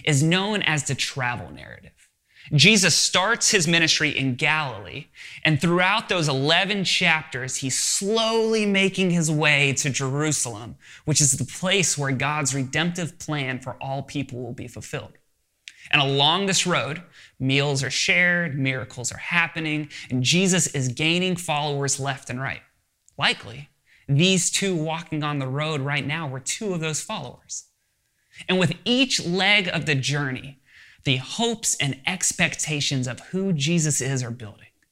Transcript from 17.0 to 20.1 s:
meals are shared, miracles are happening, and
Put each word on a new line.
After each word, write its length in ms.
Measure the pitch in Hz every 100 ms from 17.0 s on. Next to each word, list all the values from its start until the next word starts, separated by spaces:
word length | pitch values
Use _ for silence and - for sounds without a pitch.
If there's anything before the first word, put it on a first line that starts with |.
| - - - _
meals 440 | 131 135 143 135
are 80 | 131
shared, 640 | - - 180 180 175 170 139
miracles 540 | 131 131 127 - 117
are 80 | -
happening, 720 | - 170 170 165 156 151 151 -
and 140 | -